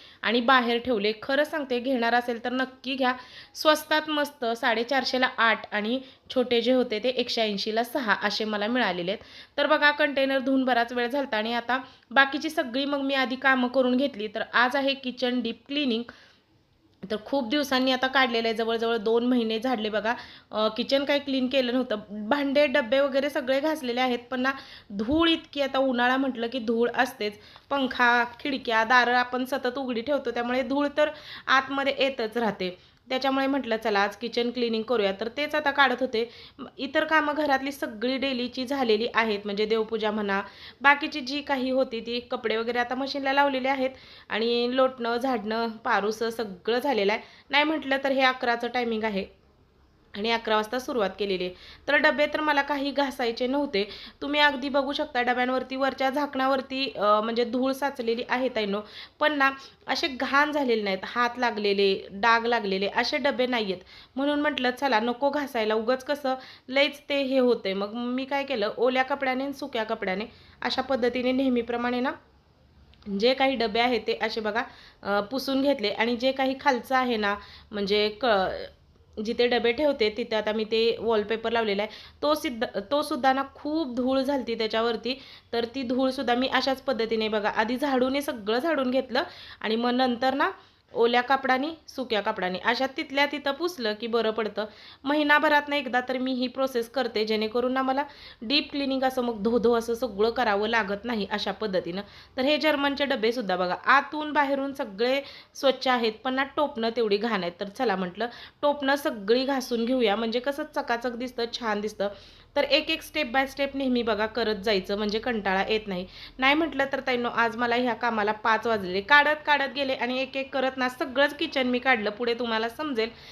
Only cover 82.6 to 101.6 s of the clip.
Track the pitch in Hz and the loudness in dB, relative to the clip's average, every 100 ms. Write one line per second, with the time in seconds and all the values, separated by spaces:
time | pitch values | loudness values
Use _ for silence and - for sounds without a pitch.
82.6 | 240 202 196 285 294 302 262 262 269 - | -4 -4 0 0 0 2 2 2 -2 -8
83.6 | 294 311 285 240 254 269 262 285 226 226 | -4 -2 -2 0 2 2 2 -2 -2 -2
84.6 | 220 220 233 226 233 262 - - _ 233 | 0 0 0 -2 -4 -6 -10 -20 _ -4
85.6 | 233 269 240 254 262 262 240 240 262 262 | -4 -6 -2 2 2 0 0 2 2 2
86.6 | 269 262 - 233 226 226 220 214 202 - | 0 -2 -2 -2 0 0 0 0 0 0
87.6 | 220 247 285 262 254 277 294 247 202 233 | 0 0 0 2 2 0 -4 -6 -2 0
88.6 | 330 294 254 262 254 233 - - - - | 2 0 2 0 0 -2 -4 -10 -20 -8
89.6 | 208 220 247 247 254 240 254 277 349 - | -2 0 0 2 2 2 0 2 -2 -2
90.6 | - _ _ - 233 240 247 269 262 254 | -18 _ _ 2 4 4 2 0 2 0
91.6 | 302 330 - - 240 214 202 208 180 185 | 0 -8 -14 -10 -2 -2 0 -2 -4 -2
92.6 | 214 240 262 269 311 269 285 285 285 277 | 0 0 -2 -4 -4 0 0 0 -4 -2
93.6 | 339 349 220 214 233 226 220 220 214 202 | -4 -2 -4 -2 -2 0 0 0 -4 -4
94.6 | 214 - - - 269 294 294 294 302 294 | -8 -10 -20 -10 0 2 4 6 6 4
95.6 | 285 285 247 247 247 262 254 254 247 254 | 2 -2 0 -2 0 -2 -2 -2 -2 -2
96.6 | 269 247 226 269 240 220 220 220 220 240 | -2 -2 -4 -2 -2 -2 0 0 0 0
97.6 | 254 262 262 269 294 - - - 220 285 | 0 0 0 0 -2 -10 -20 -14 0 0
98.6 | 294 294 277 269 262 254 240 220 214 233 | 0 -4 -2 0 0 0 -2 -2 0 4
99.6 | 220 233 226 233 247 196 220 226 233 202 | 4 2 0 -4 -4 0 0 2 0 0
100.6 | 214 233 196 202 226 226 190 214 208 190 | 2 0 0 -4 -4 -4 -2 -4 -4 -4